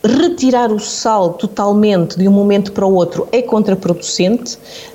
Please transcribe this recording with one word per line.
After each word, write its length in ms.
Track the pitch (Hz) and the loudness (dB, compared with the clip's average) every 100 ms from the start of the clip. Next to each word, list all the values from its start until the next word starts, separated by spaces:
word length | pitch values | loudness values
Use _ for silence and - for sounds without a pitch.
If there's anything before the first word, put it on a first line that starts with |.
Retirar 720 | 220 254 349 - 262 247 240 | 0 2 0 0 0 2 2
o 80 | 214 | -2
sal 540 | - - 233 220 175 | -4 -4 0 2 0
totalmente 840 | 175 208 208 202 208 214 190 170 170 | -2 -6 -2 0 2 4 2 0 0
de 80 | 190 | 2
um 60 | |
momento 400 | 202 202 202 202 | 4 4 2 0
para 140 | - 196 | -2 0
o 80 | |
outro 340 | 190 170 - - | 2 0 -2 -2
é 120 | 240 | -2
contraproducente, 1160 | 240 220 202 190 180 175 - - 180 240 247 - - - - | 0 0 0 0 -2 -4 -4 -2 0 0 -4 -14 -16 -20 -20